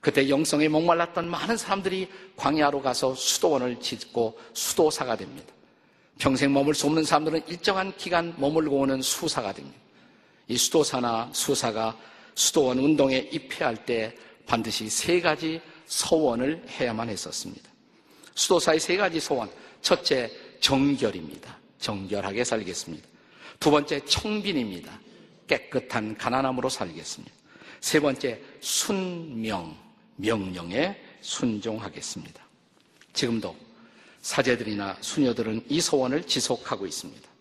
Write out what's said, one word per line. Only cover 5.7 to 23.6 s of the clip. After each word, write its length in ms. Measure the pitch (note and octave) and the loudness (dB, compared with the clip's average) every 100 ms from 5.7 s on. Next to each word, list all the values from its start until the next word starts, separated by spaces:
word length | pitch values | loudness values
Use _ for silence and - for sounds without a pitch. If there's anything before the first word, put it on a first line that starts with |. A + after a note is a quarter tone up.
| _ _ _ _ - | _ _ _ _ -2
평생 340 | D3 C3 C#3+ | 0 2 2
머물 200 | C3+ C#3 | 4 2
수 140 | D3 C#3+ | 2 2
없는 160 | D#3+ | 2
사람들은 440 | D3+ D#3+ D#3 D#3 - | 4 2 2 -2 -4
일정한 480 | F3 - F#3+ F#3+ F#3+ | -4 0 0 -2 -6
기간 360 | - E3+ E3+ E3 | 0 0 0 0
머물고 400 | C#3 D#3 D3+ C#3 | 0 2 2 2
오는 240 | C3+ C3+ | 2 0
수사가 520 | B2+ - E3 - G#2+ | -2 -2 -2 -2 -4
됩니다. 240 | F#2+ C#2 - _ _ - _ _ _ _ | -6 -12 -20 _ _ -20 _ _ _ _
이 100 | A#2+ | 0
수도사나 720 | - E3 D3 C3 B2 A2+ A#2+ | 2 4 4 2 0 0 -2
수사가 640 | C#3+ - C#3 B2 A2 A2+ A2+ - - - - | -4 0 0 0 0 -2 -4 -16 -20 -16 0
수도원 440 | - E3 C3+ B2+ | 2 4 4 4
운동에 380 | C#3 D3+ C3+ C3 - | 4 6 6 4 0
입회할 540 | D3+ - - D3+ A2 - | -8 -8 -2 -2 -2 -2
때 300 | A#2 A2 - - - - | -2 -2 -8 -20 -20 -2
반드시 440 | A#2 A2+ - A2 | 0 0 -4 -4
세 300 | - - F3 | -2 2 2
가지 420 | E3+ D3+ D#3+ D#3+ - - - | 4 0 -2 -6 -10 -20 -8
서원을 800 | - - E3 D3 A#2 C3 E3 - | -4 2 4 4 2 0 -2 -8
해야만 400 | - B2+ A2 A#2 | -4 -2 -2 -4
했었습니다. 600 | A2 - - - - - _ _ _ _ - - - | -6 -8 -8 -10 -14 -20 _ _ _ _ -20 -16 -4
수도사의 440 | - F3+ E3 D#3+ | 4 4 6 2
세 180 | - F3+ | 2 0
가지 220 | G3 D#3+ | 2 0
소원, 300 | - C3+ G#2+ - - - | -2 -2 -4 -10 -20 -6
첫째, 500 | - - - C3+ A#2 - - - | 2 2 4 0 0 -8 -20 0
정결입니다. 1000 | - C3+ C#3 C3+ A2+ F#2 D#2 D#2 - - _ _ | 2 4 4 2 0 -2 -10 -14 -16 -20 _ _
"정결하게 640 | - G#2 F#2+ G2+ F#2+ G2+ | -6 -6 -4 -4 -4 -2
살겠습니다." 640 | A#2+ A2+ F#2+ F2+ - D#2 - - _ - - | 0 -2 -2 -8 -10 -12 -14 -20 _ -20 -20
두 120 | - | 0